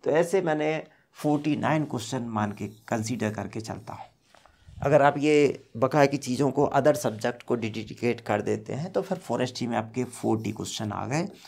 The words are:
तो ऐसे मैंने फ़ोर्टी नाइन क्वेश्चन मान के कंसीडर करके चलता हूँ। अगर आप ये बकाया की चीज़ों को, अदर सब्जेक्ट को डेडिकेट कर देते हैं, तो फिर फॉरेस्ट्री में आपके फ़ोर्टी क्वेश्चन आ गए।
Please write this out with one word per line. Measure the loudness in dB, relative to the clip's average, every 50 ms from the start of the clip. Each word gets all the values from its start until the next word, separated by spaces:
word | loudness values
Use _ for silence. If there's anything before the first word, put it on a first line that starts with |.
| 0
तो | 2
ऐसे | 2 2 2 4 2 0
मैंने | 2 2 0 0 0 -2 -2 -2 -6 -10 _ _ _ _ _
फ़ोर्टी | -4 0 0 2 2 2 0 -2
नाइन | 0 0 0 0 0 0
क्वेश्चन | -2 -4 -6 -6 -4 -6 -6
मान | -6 -4 -2 -2 -2 -2
के | -2 -6 -10 -12
कंसीडर | -12 -16 _ -4 -4 -4 -2 -4 -4 -2 -2 -2 -2
करके | -4 -8 -8 -8 -10
चलता | -8 -8 -10 -10 -10 -14 -14
हूँ। | -14 -14 -20 _ _ _ _ _ -20 _ -20 _ _ _ -20 -12 -2
अगर | 0 4 6 8
आप | 6 6 4 4
ये | 2 4 6 6 6 6 2 -2 -8 _ _ -2
बकाया | 0 2 6 6 6
की | 6 4 0
चीज़ों | -2 -4 0 2 2 2
को, | 2 2 0
अदर | 2 2 4 4 4 4
सब्जेक्ट | 4 0 -4 -4 -2 -4 -4 -4 -4 -4
को | -2 -2
डेडिकेट | -2 0 -4 -4 -6 -8 -10 -10 -2 0 0 0 0
कर | 0 0 0 0
देते | 2 0 -2 -4 -4 -6 -6
हैं, | -6 -6 -2
तो | -2 -2
फिर | -2 -2 -6 -8
फॉरेस्ट्री | -4 -4 -2 -2 -2 -2 -2 -6 -4 -2
में | -2 -2
आपके | -4 -4 -4 -6 -6
फ़ोर्टी | -6 -6 -6 0 0 0 0 -2 -6
क्वेश्चन | -8 -6 -8 -8 -8 -6 -6 -6
आ | -6 -6 -6 -4
गए। | -2 -4 -4 -4 -8 -16 -20